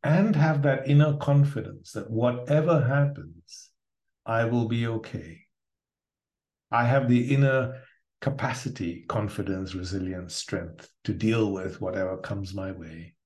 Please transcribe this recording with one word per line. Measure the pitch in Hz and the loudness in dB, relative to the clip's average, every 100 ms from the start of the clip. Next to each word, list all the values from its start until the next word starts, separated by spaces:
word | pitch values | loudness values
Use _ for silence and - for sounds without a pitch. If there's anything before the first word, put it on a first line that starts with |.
and | 135 165 214 | 4 4 4
have | 156 156 147 | 4 4 4
that | 139 135 - | 2 2 4
inner | 143 151 147 | 6 6 2
confidence | - 143 143 113 101 98 - | 4 4 4 2 -8 -12 -12
that | 107 98 | -10 -6
whatever | 110 123 123 - 151 160 160 | 0 0 0 0 2 4 2
happens, | 120 139 143 - - - _ - - _ _ _ _ _ - | 4 2 2 0 -14 -18 _ -20 -20 _ _ _ _ _ -2
I | 113 117 | 0 2
will | 120 110 | 0 0
be | 117 117 | 0 -2
okay. | 113 - - 82 80 _ _ _ _ _ _ _ _ _ _ _ _ _ | -4 -6 -12 -12 -20 _ _ _ _ _ _ _ _ _ _ _ _ _
I | 117 | 0
have | 120 135 123 | 4 2 4
the | 123 123 | 4 4
inner | 139 139 131 123 - - _ _ _ | 4 4 4 0 -6 -18 _ _ _
capacity, | - 123 131 - - - 87 85 - | -6 -4 -6 -6 -8 -6 -6 -8 -6
confidence, | 117 104 - 98 95 92 92 | -4 -4 -6 -4 -4 -6 -8
resilience, | 90 95 92 92 87 | -6 -6 -6 -8 -10
strength | - - 95 85 82 - _ | -12 -6 -6 -8 -14 -20 _
to | - | -6
deal | 95 110 117 107 | -2 0 2 0
with | 95 92 - | -2 -8 -8
whatever | 92 92 92 92 | -6 -4 -4 -6
comes | - 101 95 | -8 -8 -8
my | 95 95 | -8 -8
way. | 90 80 80 82 _ | -10 -14 -16 -18 _